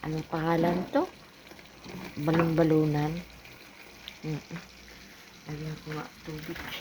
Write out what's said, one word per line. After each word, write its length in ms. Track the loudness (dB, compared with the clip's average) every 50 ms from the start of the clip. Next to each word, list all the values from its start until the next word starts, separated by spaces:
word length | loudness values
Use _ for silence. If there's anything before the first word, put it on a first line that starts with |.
| -4
Anong 200 | -2 -4 -4 -2 -2
pangalan 480 | -2 0 2 4 4 6 6 4 4 2 -2 2 2
to? 80 | 2 2 2 -4 -16 -20 -20 -20 -20 -20 -20 -20 -20 -20 -20 -20 -18 -14 -12 -12 -10 -10 -10 -6 -2
Balon-balunan. 880 | 0 2 4 4 4 4 6 6 6 8 8 6 6 4 4 2 2 0 -2 -6 -8 -12 -16 -18 -18 -20 -20 -20 -20 -20 -20 -20 -20 -20 -20 -16 -16 -16 -16 -10
Mm-mm. 360 | -6 -6 -6 -6 -8 -10 -12 -12 -12 -16 -20 -20 -20 -20 -20 -20 -20 -20 -20 -20 -20 -20 -20 -18 -12 -10
Lagyan 260 | -8 -8 -6 -8 -8 -10
ko 60 | -8 -8 -8 -8
nga 80 | -8 -10 -14 -14
tubig. 380 | -12 -10 -10 -10 -8 -10 -10 -8 -8 -10 -10 -10